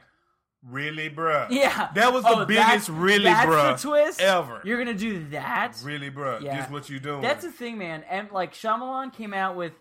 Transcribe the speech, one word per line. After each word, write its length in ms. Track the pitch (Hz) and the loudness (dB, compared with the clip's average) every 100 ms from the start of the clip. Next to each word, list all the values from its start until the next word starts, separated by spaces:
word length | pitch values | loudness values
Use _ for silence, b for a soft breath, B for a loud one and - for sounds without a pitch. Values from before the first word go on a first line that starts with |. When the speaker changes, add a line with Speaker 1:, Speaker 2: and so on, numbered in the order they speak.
| _ _ _ _ _ _ | _ _ _ _ _ _
Speaker 1:
"Really, 460 | 127 131 147 156 156 | -12 -8 -8 -6 -8
bruh?" 380 | 147 165 147 117 | -4 0 0 2
Speaker 2:
Yeah. 400 | 254 269 - 185 | 2 2 0 -2
Speaker 1:
That 180 | 151 247 | 2 4
was 100 | 254 | 4
the 60 | 226 | 4
Speaker 2:
Oh, 140 | 220 196 | 4 4
Speaker 1:
biggest 220 | 220 226 | 4 6
Speaker 2:
that's, 220 | 208 185 | 4 0
Speaker 1:
"really, 360 | 156 185 202 196 | 0 4 4 6
Speaker 2:
that's 200 | 214 160 | 6 6
Speaker 1:
bruh" 300 | 156 139 127 | 6 6 2
Speaker 2:
the 60 | 285 | 2
twist? 320 | 294 302 247 | 2 2 4
Speaker 1:
ever. 400 | 190 180 135 107 | 4 4 0 -6
Speaker 2:
You're 140 | 190 240 | -4 -2
gonna 180 | 240 202 | -2 -4
do 260 | 226 185 147 | -4 -6 -8
that? 500 | 143 135 233 233 226 | -8 -4 -4 -4 -6
Speaker 1:
"Really, 260 | 131 147 139 | -10 -8 -8
bruh? 320 | 135 135 113 | -6 -6 -6
Speaker 2:
Yeah. 200 | 143 135 | -6 -8
Speaker 1:
This 80 | 131 | -8
what 180 | 143 139 | -10 -10
you 100 | 135 | -10
doing?" 220 | 139 143 | -8 -4
Speaker 2:
That's 220 | 233 294 | -2 -4
the 80 | 349 | -6
thing, 260 | - 240 220 | -12 -12 -10
man. 260 | 175 156 - | -10 -10 -8
And, 220 | 190 208 | -8 -6
like, 220 | 196 175 | -6 -6
Shyamalan 600 | - 220 226 254 262 262 | -6 -4 -2 -4 -8 -8
came 200 | - 214 | -12 -8
out 220 | 196 190 180 | -4 -4 -4
with, 180 | 165 165 | -8 -10